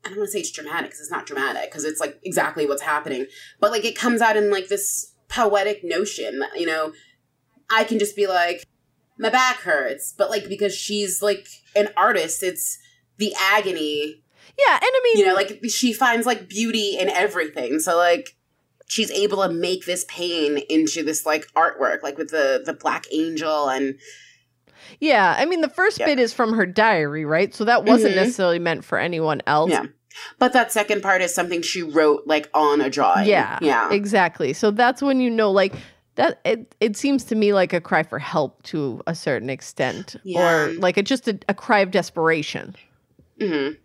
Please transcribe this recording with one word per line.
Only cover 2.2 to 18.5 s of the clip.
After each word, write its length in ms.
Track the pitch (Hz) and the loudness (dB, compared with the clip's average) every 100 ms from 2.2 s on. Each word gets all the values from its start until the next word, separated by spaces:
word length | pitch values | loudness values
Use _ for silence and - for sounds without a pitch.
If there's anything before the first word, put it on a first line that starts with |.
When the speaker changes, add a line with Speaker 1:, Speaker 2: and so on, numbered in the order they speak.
Speaker 1:
exactly 440 | 185 170 160 - 147 | -4 -2 -2 -2 -2
what's 160 | 139 | -2
happening. 440 | - 151 147 131 135 - - _ | -2 -4 -4 -6 -8 -12 -20 _
But, 100 | 208 | 0
like, 140 | 220 | 2
it 120 | 226 - | -4 -2
comes 240 | 240 233 | 0 2
out 160 | 226 214 | 4 4
in, 140 | 208 | 2
like, 180 | 202 185 | 0 -2
this 440 | 202 - - - _ _ | -4 -4 -6 -8 _ _
poetic 540 | - 220 202 196 208 | 0 2 2 0 -4
notion 540 | 175 175 208 - 113 139 | -4 -4 -4 -6 -8 -6
that, 180 | - - | -8 -4
you 80 | 170 | -4
know, 260 | 160 156 - _ _ _ _ _ _ _ | -2 -4 -8 _ _ _ _ _ _ _
I 140 | 220 | 0
can 140 | 220 220 | 2 0
just 160 | 202 | -2
be 120 | 202 202 | 0 0
like, 380 | 180 175 175 - _ _ _ _ _ | 2 0 -4 -12 _ _ _ _ _
"My 120 | 220 | 0
back 280 | 254 254 247 | 2 2 0
hurts," 540 | 180 151 131 139 - - | -2 -2 -2 -6 -12 -2
but, 140 | 190 | -2
like, 180 | 208 - | -2 -6
because 260 | 196 202 | -4 -4
she's, 480 | 196 - 208 202 - | -4 -6 -4 -2 -2
like, 240 | 202 196 - - _ | -2 -2 -6 -20 _
an 140 | 208 208 - | 0 0 2
artist, 460 | 190 214 160 - | 2 2 -2 -4
it's 360 | 185 - - - _ _ _ _ | -4 -4 -8 -8 _ _ _ _
the 180 | 208 - | -6 0
agony. 840 | 190 208 190 170 151 147 151 151 _ _ - - | 2 2 0 -4 -4 -4 -6 -10 _ _ -20 2
Speaker 2:
Yeah, 160 | 539 | 4
and 100 | 294 | 4
I 160 | 453 523 | 2 2
mean 160 | 494 440 | 4 4
Speaker 1:
You 80 | 381 | 4
know, 80 | |
like, 260 | 381 392 - 240 | 4 0 -6 -6
she 240 | - 247 | -2 -2
finds, 340 | 220 254 233 233 | 2 2 2 0
like, 220 | 226 180 | -2 -4
beauty 480 | 196 233 226 202 180 | -4 -2 -2 -2 -2
in 100 | 185 | -2
everything. 720 | 180 202 175 156 151 123 151 | 0 0 -2 -6 -6 -4 -2
So, 160 | 170 170 | 0 2
like, 400 | 175 175 - _ _ | 4 2 -2 _ _